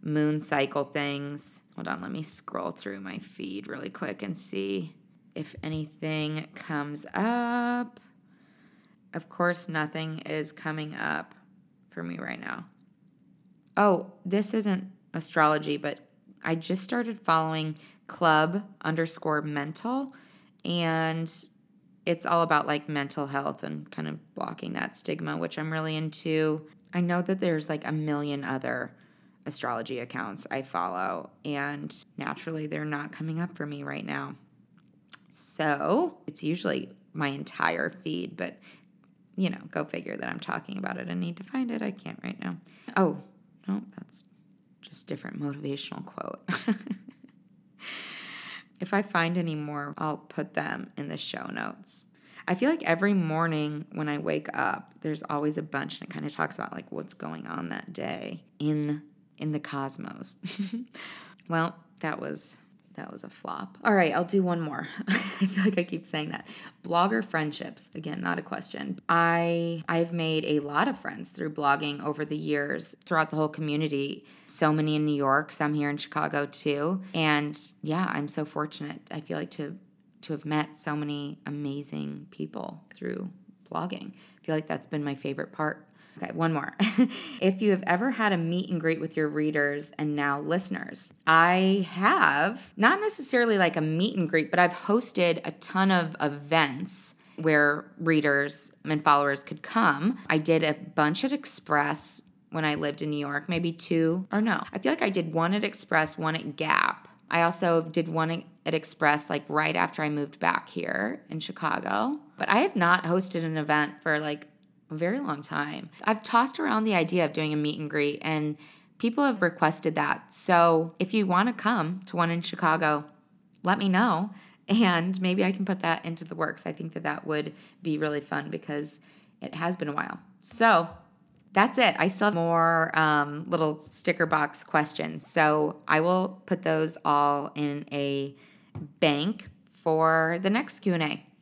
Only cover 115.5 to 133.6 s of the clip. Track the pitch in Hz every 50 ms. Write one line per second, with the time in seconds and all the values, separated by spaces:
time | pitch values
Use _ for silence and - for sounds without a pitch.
115.5 | 156 156 143 147 - - - - - - - - 220 214 220 - - 233 240 262
116.5 | 262 - 320 302 226 214 220 220 202 180 165 - 180 180 165 147 151 - 156 151
117.5 | 151 151 151 151 151 - 156 147 - 151 143 143 147 - - 156 160 156 151 151
118.5 | 151 - - - - - _ _ _ _ - 233 233 - 285 277 254 202 185 170
119.5 | 175 - - 156 160 - - 160 160 160 147 147 - - - - - - - -
120.5 | 185 170 170 170 165 160 160 165 - _ 185 185 - 220 208 190 175 180 202 247
121.5 | 240 - - 208 247 220 160 156 180 190 - - - 175 170 165 170 170 170 -
122.5 | - - - 165 156 160 165 156 151 147 147 - - _ _ _ _ _ _ _
123.5 | _ _ - 175 190 - 196 196 185 180 226 247 185 160 190 208 - - - -
124.5 | - _ _ - 196 220 233 185 180 165 170 180 190 185 185 185 180 190 196 185
125.5 | 196 190 202 190 190 190 196 165 165 165 - 165 170 165 165 165 170 165 160 156
126.5 | - - - 175 165 - 165 165 - 170 165 151 147 - - - 156 151 151 156
127.5 | - - - - - _ - - 156 151 156 151 147 147 143 - - 147 147 151
128.5 | 160 160 - - 147 147 147 151 - - - - - - _ _ _ _ - -
129.5 | - 160 165 175 185 180 165 147 143 147 - - - - - - - _ _ -
130.5 | - - 226 226 214 170 170 170 - - - _ _ _ _ _ _ _ _ _
131.5 | - 196 202 254 269 - 247 202 - - 156 196 190 - 214 208 208 170 170 170
132.5 | 170 170 165 165 165 165 160 - - - 160 156 151 147 147 147 147 147 160 -
133.5 | - 165